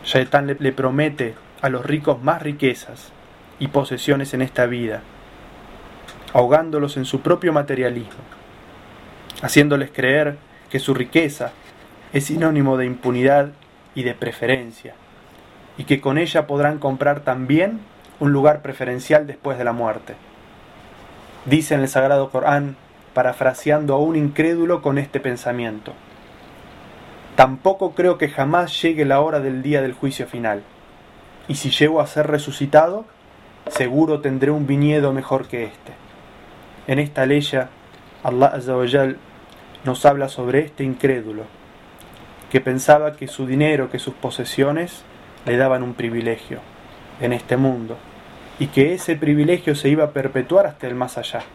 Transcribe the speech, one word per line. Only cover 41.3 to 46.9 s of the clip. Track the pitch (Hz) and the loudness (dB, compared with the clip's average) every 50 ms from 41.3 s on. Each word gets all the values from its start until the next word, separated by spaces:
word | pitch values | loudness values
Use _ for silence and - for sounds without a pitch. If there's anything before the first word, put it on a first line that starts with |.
| 107 107 107 - - - - - - - - - - - - - - - - - - - - - | -10 -12 -12 -14 -18 -20 -20 -20 -20 -20 -20 -20 -20 -20 -20 -20 -20 -20 -20 -20 -20 -20 -10 0
que | - 131 | 0 0
pensaba | - 131 127 131 - - 151 151 151 151 151 | 2 2 -2 0 6 6 6 6 4 -2 -6
que | - 135 | -8 -14
su | 127 - - 135 | -14 -8 -8 -4
dinero, | 127 131 139 151 156 156 135 131 - | -2 0 2 2 2 2 0 -2 -4
que | - 131 | -6 -8
sus | - 131 131 | -8 -10 -10
posesiones, | - - 123 - - 123 - - - 135 143 147 160 175 175 - - - - - - - - - - - | -8 -8 -8 -6 -6 -8 -6 0 0 0 2 2 -2 -4 -6 -10 -18 -20 -20 -20 -20 -20 -20 -20 -10 -4
le | - 120 | -2 2
daban | 123 135 135 127 127 127 | 2 4 2 2 0 -2
un | 123 123 | -6 -6
privilegio | 127 120 117 113 117 113 117 113 110 - - 131 - - - - - - - | -6 -6 -4 -4 -4 -2 -2 -4 -4 -8 -14 -14 -14 -14 -20 -20 -20 -20 -20